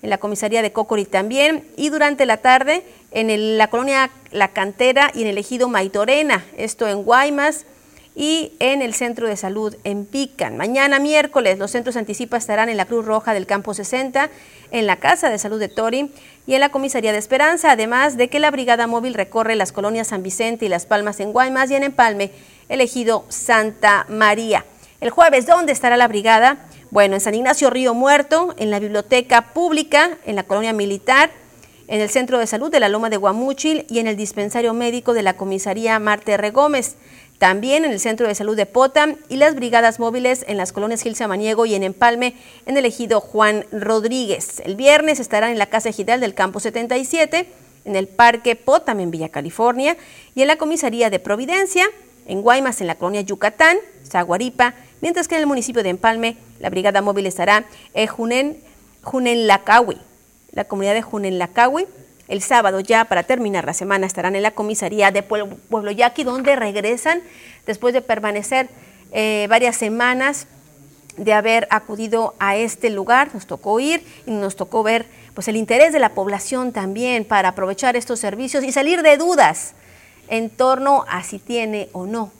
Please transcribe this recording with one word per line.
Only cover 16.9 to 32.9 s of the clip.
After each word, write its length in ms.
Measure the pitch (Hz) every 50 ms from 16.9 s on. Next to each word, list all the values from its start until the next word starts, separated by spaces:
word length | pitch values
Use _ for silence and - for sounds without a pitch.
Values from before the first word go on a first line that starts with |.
| 269 254 220 220 214
de 60 | 208
Esperanza, 520 | 214 - 262 262 294 311 339 339 330 320
además 460 | 269 220 220 220 240 247 269 302 269
de 120 | 233 247 247
que 120 | - 285
la 100 | - 302
Brigada 380 | 285 269 254 240 240 233 240 233
Móvil 260 | 233 233 226 254 240
recorre 400 | 214 196 190 - 226 226 220 226
las 160 | 220 196 185
colonias 380 | - - 196 208 220 226 226 214
San 160 | 226 196 185
Vicente 420 | 185 185 - 233 226 233 226 226
y 20 | 202
Las 160 | 180 170 175
Palmas 360 | - 220 208 208 208 208 -
en 120 | 202 208 208
Guaymas 380 | 240 254 262 262 262 269 262
y 60 | 269
en 80 | 277 277
Empalme, 480 | 277 269 - 247 226 208 202 202 196 - - - - - - _ _
el 120 | - 262
ejido 440 | 254 233 - 254 240 220 226 214 - -
Santa 760 | - - - - 240 220 214 220 214 - - 214 202 196 - -
María. 560 | 208 214 220 214 208 214 226 220 214 - - - _ _ - - _ _
El 100 | - 233
jueves, 360 | 233 - 339 330 285 262 240
¿dónde 240 | 226 339 349 349 294
estará 260 | 277 226 - 247 240
la 120 | 240 247 240
brigada? 580 | 220 208 196 226 226 220 226 254 285 277 - - - - - -
Bueno, 240 | - 208 202 196 196
en 60 | 196
San 160 | 202 226 208
Ignacio 340 | 226 247 262 - 254 294 262
Río 240 | 240 254 254 254 233
Muerto, 580 | 233 254 269 285 294 285 285 311 320 349 359 - -
en 140 | 220 214 208
la 80 | 202
Biblioteca 720 | 208 208 208 208 202 - 269 247 240 254 254 233 226 - -
Pública, 680 | 311 339 349 320 294 302 302 - 285 311 349 339 - -
en 80 | - 214
la 80 | 196 185
Colonia 300 | - 202 202 220 226 226
Militar, 580 | 214 202 202 196 202 - - 254 269 302 320 - - - _ _ - - _ _ _ -
en 140 | - - 214
el 100 | 214 208
Centro 280 | - 269 254 240 254 247
de 100 | 233 214
Salud 220 | - 214 254 320
de 100 | 320 294
la 80 | 233
Loma 220 | 202